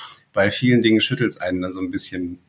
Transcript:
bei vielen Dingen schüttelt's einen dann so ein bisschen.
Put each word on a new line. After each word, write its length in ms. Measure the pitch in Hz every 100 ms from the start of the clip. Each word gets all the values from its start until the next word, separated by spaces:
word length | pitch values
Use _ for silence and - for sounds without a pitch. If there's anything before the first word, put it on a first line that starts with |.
| - - _
bei 180 | - 101
vielen 300 | - 123 120
Dingen 200 | 110 110
schüttelt's 360 | - 131 113 -
einen 240 | 90 92
dann 100 | 92
so 60 | 92
ein 100 | 92
bisschen. 480 | 95 - 92 90 90